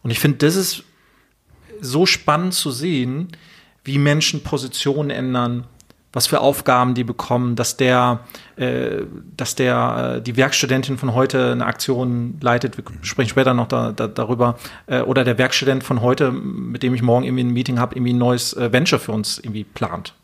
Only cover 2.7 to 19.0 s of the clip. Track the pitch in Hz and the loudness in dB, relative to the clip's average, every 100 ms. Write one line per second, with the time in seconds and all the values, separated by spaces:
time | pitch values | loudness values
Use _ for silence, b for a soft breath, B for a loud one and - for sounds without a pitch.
2.7 | 123 170 147 123 135 175 165 B B B | -4 -2 0 -2 -4 -8 -12 B B B
3.7 | B - 139 143 147 - 151 - 143 127 | B -2 2 4 2 0 -4 -4 -4 -4
4.7 | - 143 139 143 127 127 127 120 120 123 | -2 -2 0 -2 -2 -2 0 -2 -4 -8
5.7 | _ - _ _ - - 147 135 143 - | _ -20 _ _ -4 0 4 2 2 2
6.7 | 123 123 123 117 120 - 123 123 120 120 | 4 4 2 -2 -4 -2 0 0 0 -2
7.7 | - 127 123 123 120 B B B - 127 | 2 4 4 4 0 B B B -6 -4
8.7 | 123 123 101 101 - - - 127 - 127 | -2 -2 -4 -6 -12 -16 -8 -6 0 2
9.7 | 120 120 120 123 123 120 117 135 - 127 | 4 2 0 -2 -4 -2 2 2 2 0
10.7 | 131 131 127 131 117 131 131 123 123 - | 0 0 -4 0 2 2 2 0 0 -2
11.7 | - - 123 123 120 120 - 120 120 123 | -2 -2 0 0 -2 -4 -2 0 2 0
12.7 | - - - - - 113 - 131 123 117 | -6 -14 -12 -6 -2 0 2 2 2 0
13.7 | 123 117 107 113 - 113 120 120 120 B | 0 -2 -2 -4 -2 -2 2 2 0 B
14.7 | B - 127 - 135 127 117 127 - 135 | B -4 -2 2 2 2 2 2 2 2
15.7 | 131 - 123 123 131 135 127 - - 120 | 0 0 0 2 2 2 0 -6 -8 -8
16.7 | 117 123 123 120 120 127 127 123 120 127 | -4 -2 0 4 2 2 0 0 0 0
17.7 | 123 120 123 123 123 120 123 - - 120 | 0 -2 0 0 2 2 2 -2 -2 2
18.7 | 123 160 135 | 2 2 0